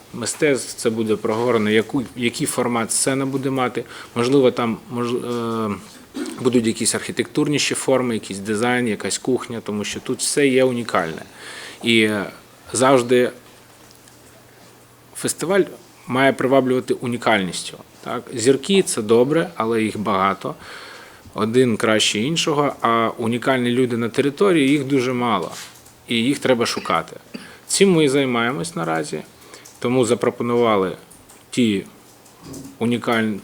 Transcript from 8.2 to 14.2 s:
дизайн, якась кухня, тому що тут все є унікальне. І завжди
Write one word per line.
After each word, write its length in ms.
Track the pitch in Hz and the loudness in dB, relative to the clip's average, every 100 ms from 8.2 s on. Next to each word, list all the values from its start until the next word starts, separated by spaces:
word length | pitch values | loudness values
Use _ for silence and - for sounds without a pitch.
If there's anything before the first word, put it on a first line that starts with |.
| - 98 | -4 -8
дизайн, 480 | 101 107 123 123 123 | -4 -2 0 0 0
якась 300 | 101 98 - | -2 -4 -4
кухня, 440 | - 123 - 117 | -2 -2 -2 -10
тому 200 | - 104 | -6 -6
що 160 | 101 107 | -6 -8
тут 200 | - 120 | -8 -6
все 280 | - - 143 | -2 2 4
є 160 | 127 | 4
унікальне. 580 | 131 120 113 101 82 80 - - - - - - | 2 0 -2 -2 -2 -6 -14 -18 -18 -16 -16 -6
І 260 | 117 113 110 107 90 - - - - | 2 4 4 2 -4 -10 -20 -20 -8
завжди 580 | 113 131 135 120 123 123 - - - - - - - - - | 2 6 6 6 2 2 -2 -20 -20 -20 -20 -20 -20 -20 -20